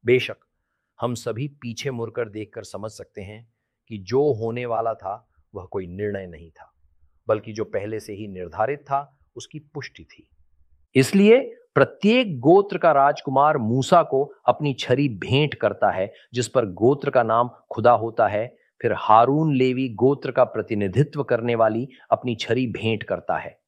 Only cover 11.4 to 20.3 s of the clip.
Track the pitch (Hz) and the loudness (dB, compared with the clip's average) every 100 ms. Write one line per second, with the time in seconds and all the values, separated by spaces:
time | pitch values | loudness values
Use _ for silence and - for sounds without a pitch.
11.4 | - - _ - 139 - 202 247 233 143 | 4 -12 _ 2 2 2 2 2 2 0
12.4 | 131 185 196 180 170 143 139 147 - 135 | 4 4 4 0 2 4 4 2 -2 2
13.4 | 147 156 110 123 127 180 156 131 139 - | 2 2 0 -2 4 4 4 -2 -2 -4
14.4 | - - 147 127 - 127 143 101 - 131 | -2 0 -2 -4 -2 0 0 -4 0 0
15.4 | 151 - 107 101 104 90 101 - _ 120 | 0 0 -4 0 0 0 -4 -8 _ -6
16.4 | 113 131 110 87 113 147 143 135 113 113 | -2 0 -2 2 2 2 0 0 2 2
17.4 | 120 - _ - 113 117 113 - 107 104 | 0 -4 _ 0 4 4 0 0 0 0
18.4 | 120 _ _ _ 120 92 - 110 123 143 | -6 _ _ _ -4 -2 4 6 6 4
19.4 | 160 135 127 127 131 104 127 143 139 | 2 2 2 0 -4 2 2 2 -2